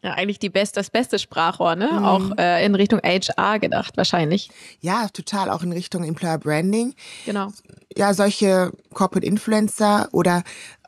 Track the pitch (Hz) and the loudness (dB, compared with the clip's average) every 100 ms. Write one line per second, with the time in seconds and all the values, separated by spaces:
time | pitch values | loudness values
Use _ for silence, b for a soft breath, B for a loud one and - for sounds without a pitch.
0 | 196 160 196 202 202 196 202 - 196 220 | -8 -4 -4 -4 -2 -2 -2 -4 -2 -2
1 | 247 202 - - 165 - 180 165 233 320 | -2 -2 -4 -2 -2 2 0 2 0 2
2 | 202 185 190 202 175 175 202 196 202 220 | 2 2 0 0 2 2 2 4 4 2
3 | - 185 - - 190 214 - - - - | 2 0 0 0 0 2 0 -2 -4 -2
4 | 180 175 156 190 - B B B 165 208 | 0 2 2 0 -4 B B B -4 -2
5 | 214 - - 208 190 165 175 175 180 185 | -4 -8 -6 -4 -2 -2 -4 -6 -6 -6
6 | 165 165 180 160 147 151 180 214 240 - | -4 -4 -2 -2 0 0 2 0 -2 -6
7 | B B B 208 196 - _ - _ - | B B B -6 -6 -10 _ -20 _ 0
8 | 196 190 202 202 202 185 180 - _ - | 2 4 2 4 2 4 2 -4 _ -2
9 | 190 190 - 208 - 214 214 - 208 208 | 0 0 0 -2 0 0 0 0 2 2
10 | - 180 175 175 175 B B B | 2 2 2 2 -2 B B B